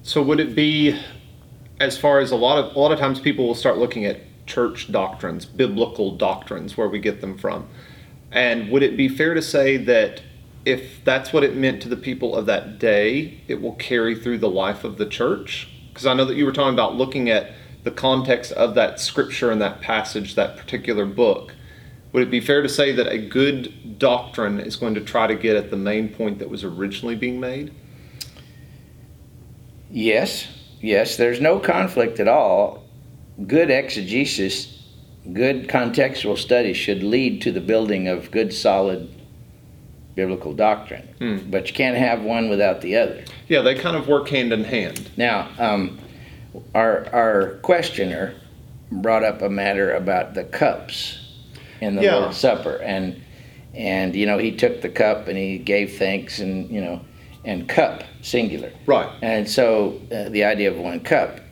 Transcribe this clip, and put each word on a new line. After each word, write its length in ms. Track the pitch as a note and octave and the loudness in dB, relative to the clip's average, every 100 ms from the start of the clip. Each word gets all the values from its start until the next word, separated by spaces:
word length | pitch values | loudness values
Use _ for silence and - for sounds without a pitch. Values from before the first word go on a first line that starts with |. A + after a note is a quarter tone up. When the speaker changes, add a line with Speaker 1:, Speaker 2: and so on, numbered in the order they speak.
Speaker 1:
So 220 | - D#3 | -2 0
would 160 | C#3 D3+ | 2 2
it 160 | D3 A#2 | 2 2
be, 440 | D3+ D3+ D3 - - - - - - - - - | 2 4 2 2 -10 -16 -20 -20 -20 -20 -20 -2
as 180 | C#3 - | -2 2
far 220 | D3 C#3 | 4 4
as 120 | C3 | 4
a 40 | B2 | 2
lot 200 | B2 D3 | 4 4
of, 120 | C3 C#3+ | 2 2
a 40 | |
lot 140 | D3+ | 4
of 60 | D3 | 4
times 200 | C#3 C3 | 0 0
people 260 | D3+ C3+ A#2+ | 0 2 0
will 100 | A#2 | 2
start 220 | C3 F#2+ | 2 2
looking 280 | A#2+ A#2 G2+ | 0 0 -4
at 160 | - - - - | -4 -12 -20 -8
church 440 | - A#2 - - | -2 -2 -4 -4
doctrines, 540 | G#2 F#2 - F2+ E2+ | -2 -2 -6 -8 -8
biblical 720 | - - B2 G2+ A#2 - G2 E2+ | -10 -2 0 2 -2 -2 -4 0
doctrines, 640 | F#2+ F#2 - F#2 F#2 - | -2 -2 -8 -10 -8 -4
where 100 | G#2 | -2
we 100 | G2+ | -2
get 200 | G#2 G2 | -4 -4
them 180 | G2 F#2+ | -10 -6
from. 300 | F#2+ E2+ - - - - - - - | -6 -6 -10 -20 -20 -20 -20 -20 -4
And 380 | B2 B2 A#2 G#2 | 0 2 0 0
would 140 | C3+ | 2
it 120 | C3+ A#2 | 4 2
be 140 | C3+ | 0
fair 240 | C3+ D#3+ | 2 0
to 80 | D#3+ | 0
say 340 | D#3 D3 C3+ C3+ | 0 2 2 2
that 440 | A#2 A#2 G2+ - - - - - C3 | 4 4 4 -4 -18 -20 -20 -4 -2
if 380 | B2+ - - | -2 -4 -2
that's 300 | - C3 C3+ | 0 0 2
what 100 | D#3+ | 2
it 140 | C#3 B2+ | 2 2
meant 240 | C3 G#2 | 0 0
to 80 | A#2 | -6
the 80 | A#2+ | -6
people 380 | C3+ B2+ A#2+ - | -6 -4 -2 0
of 80 | G#2+ | 0
that 340 | F#2+ - A2 | 0 -2 -2
day, 600 | A2+ G#2 G#2 C3+ D#3 - - | 2 4 4 0 -4 -12 -8
it 120 | B2+ | -6
will 120 | A#2 | -6
carry 420 | - - A#2+ A2+ A2+ | -8 -2 0 0 -2
through 220 | A#2+ A#2 | -4 0
the 120 | A2 | 0
life 360 | F#2 F#2+ G2+ A2+ | 0 -2 -4 -8
of 120 | G2+ | -6
the 80 | G#2 | -6
church? 600 | - B2 G3 - - - - - | -2 -2 -2 -6 -12 -12 -18 -20
'Cause 120 | - C3 | -4 0
I 80 | |
know 120 | C3 C3 | 2 0
that 120 | C3 | 2
you 80 | C#3 | 0
were 60 | |
talking 200 | C3+ C3+ | 2 2
about 220 | B2 A2 A#2+ | 2 0 0
looking 340 | C3 C#3+ A#2+ | -2 0 2
at 220 | G#2+ - - - - | 2 0 -16 -20 -8
the 80 | A#2+ | -8
context 600 | - C3 C3 B2+ B2 - | -2 2 2 2 0 0
of 220 | - A#2 G#2+ | 0 2 4
that 240 | G#2+ - | 2 0
scripture 520 | - - C#3 - A#2+ | -4 -2 -2 0 0
and 100 | G#2+ | 2
that 200 | G2 - | 0 -4
passage, 540 | - A2 G#2 A2 G2 - | -4 -2 -2 -6 -2 0
that 200 | G2 - | -2 -4
particular 480 | - B2+ - G#2 G2 | -10 -6 -2 -2 -2
book. 480 | G2 A#2 F#2+ - - - - - - - | 2 2 2 -4 -20 -20 -20 -20 -20 -4
Would 100 | B2+ | 0
it 80 | A#2+ | 2
be 80 | A#2+ | 0
fair 220 | - C#3+ | 2 2
to 80 | C#3 | 2
say 220 | C#3+ C#3 | 0 2
that 180 | B2 A#2 | 2 0
a 60 | A2+ | -4
good 840 | G#2+ B2+ C#3 C3 A#2+ - - G#2+ | -2 2 2 0 -8 -14 -16 0
doctrine 600 | C3+ A#2+ - - G#2 G2+ | 2 2 -2 -4 -2 -2
is 160 | G#2+ - | -6 -6
going 180 | A#2 G#2+ | -4 -4
to 60 | |
try 260 | G#2 A#2 A2 | -2 0 0
to 80 | G#2+ | 0
get 200 | A2+ G#2+ | 2 2
at 140 | G2+ | 0
the 80 | G2 | -4
main 300 | G2 G#2+ G#2+ | -2 -2 -4
point 300 | - G#2+ G2+ | -4 -6 -4
that 100 | F#2+ | -10
was 140 | G#2+ | -8
originally 520 | G2 E2+ G2 G2 A#2 A2+ | -10 -6 -6 -6 -8 -4
being 240 | B2 B2 | -4 -4
made? 320 | B2+ C3+ D3 - - - - - - - - - - - - - - - - - - - - - - | -6 -8 -10 -16 -20 -20 -20 -18 -18 -18 -20 -20 -20 -20 -20 -20 -20 -20 -20 -20 -20 -20 -20 -20 -10
Speaker 2:
Yes, 560 | A#2 A2 A2 - - - - - - | -2 2 2 2 -6 -12 -18 -20 -10
yes, 360 | A2 G2+ A2+ - | 2 2 2 2
there's 220 | A#2+ B2 | 2 4
no 180 | D3+ G3 | 2 4
conflict 600 | - F3 F#3+ - A#2 A#3 | 2 2 0 2 0 2
at 80 | G#2 | 4
all. 560 | C#3 A2 F#2 G#2 - - - - - - - G2 | 6 6 4 2 -2 -20 -20 -20 -20 -20 -12 2
Good 220 | C#3+ E3+ | 4 6
exegesis, 1120 | C3 - G#2+ F#2 A#2+ C#3 - F#2+ - - - - - - - - | 2 0 -6 -2 -2 0 -2 -2 -4 -10 -18 -20 -20 -20 -20 -10
good 360 | F#2 C3 C3+ B2+ | 0 0 0 0
contextual 720 | C3 A#2+ A#2+ C3+ - G#2 G2 | 0 0 2 2 0 -4 -4
study 360 | - B2 A2 | 2 2 2
should 300 | F2+ - G2 | -2 -2 -2
lead 380 | G2 B2 B2+ G2+ | 0 2 2 -2
to 80 | A#2+ | -4
the 100 | F#2 | -4
building 460 | F2 A2 A2 F#2+ F#2 | 0 0 2 0 0
of 240 | F2+ - | -4 -2
good, 220 | A2 G#2 | -2 -2
solid 560 | - G#2+ F#2+ F#2+ F#2 E2 - - - - - - - - - - - | 0 2 4 2 -2 -8 -16 -20 -20 -20 -20 -20 -20 -20 -20 -12 -4
biblical 380 | F#2+ F#2 D#2 | -2 -2 -6
doctrine. 540 | D2 G#2+ G#2 - - - - | 2 2 2 -4 -14 -16 -8
Speaker 1:
Hmm. 300 | A#2+ G2+ F#2+ | -4 -4 -2
Speaker 2:
But 180 | G2 - | -4 -4
you 60 | |
can't 240 | - C3 B2 | 0 0 2
have 240 | B2 A#2 | 2 0
one 260 | G#2+ A#2 A2+ | 0 0 0
without 320 | G2+ G2+ - | 2 2 0
the 140 | F2 G#2+ | 0 2
other. 260 | A2 - - - - | 2 -2 -14 -20 0
Speaker 1:
Yeah, 140 | D3+ | 4
they 140 | C3 C3+ | 4 2
kind 200 | F3 E3 | -2 -2
of 120 | C#3 | 2
work 220 | C#3+ - | 2 2
hand 240 | C#3 B2 | 0 2
in 100 | A2+ | 0
hand. 460 | G#2+ B2 F2 - - - | 0 -2 -4 -8 -10 -2
Speaker 2:
Now, 320 | A#3+ G2+ - - | 0 0 -2 -2
um, 420 | A#2 G3+ F#2 - - - - - - - - G#2+ | 0 0 -2 -8 -18 -20 -20 -20 -18 -18 -2 2
our, 320 | A2+ G2 - | 4 2 0
our 460 | B2 A2+ G#2 F#2+ F#2+ | 2 4 4 0 -2
questioner 720 | - F3 - - F#2 D#2+ G2 - - - - - - | 0 2 0 -4 -4 -2 -6 -8 -20 -20 -20 -20 -10
brought 320 | G2 G#2+ A2+ | -4 2 4
up 180 | A2 G2+ | 2 0
a 80 | G2+ | -2
matter 440 | G2 G2 G2 G2 - | 0 0 2 2 0
about 400 | F#2+ F#2 - F#2+ | 0 0 0 -8
the 80 | |
cups 760 | - - C3+ - - - - - - - - - - - | -8 0 0 0 -8 -10 -10 -10 -16 -20 -20 -20 -20 -8
in 140 | G#2+ G2 | -4 2
the 80 | |
Speaker 1:
Yeah. 120 | G2+ - | 4 4
Speaker 2:
Lord's 200 | G2 - | 0 2
Supper. 380 | C3 G#2 E2 - | 2 2 -2 -6
And, 360 | A#2 F#2+ F#2 - - - - - - | -4 -4 -4 -8 -18 -20 -20 -20 -18
and, 420 | - G#2+ F#2+ F#2+ F#2+ | -6 -2 0 0 0
you 120 | G#2 | 2
know, 100 | G2+ | 2
he 140 | A2+ | 0
took 300 | - A#2+ - | 2 0 0
the 80 | - | -6
cup 380 | - G#2+ G#2+ - | 2 2 2 -4
and 100 | F#2+ | -4
he 200 | F#2+ F#2 | -4 -4
gave 360 | E2 G2+ G2 - | 0 0 0 -2
thanks 400 | F#2+ G2 - - | -2 -2 -6 -6
and, 300 | F#2+ F#2+ F2 | -4 -4 -4
you 100 | G#2+ | -6
know, 220 | F2 F2 - - - - | -4 -8 -12 -20 -20 -14
and 240 | - F#2 - | -8 -6 0
cup, 360 | - D3+ - - - | 2 2 0 -14 -16
singular. 500 | - B2 A2 D2 B1 - - | -4 -2 -2 -4 -10 -8 2
Speaker 1:
Right. 240 | B2 - - | 2 2 -4
Speaker 2:
And 260 | A#2 A2 G#2 | -2 -2 0
so, 500 | - A#2+ A2 G2+ - - | 2 4 4 2 -4 -8
uh, 180 | A2+ G#2 | -8 -2
the 140 | G#2+ | 2
idea 260 | G#2 G#2 G2+ | 2 4 0
of 80 | E2 | -2
one 220 | F2+ F2 | -6 -8
cup. 400 | - D#3 E2+ - - | 2 2 2 -6 -20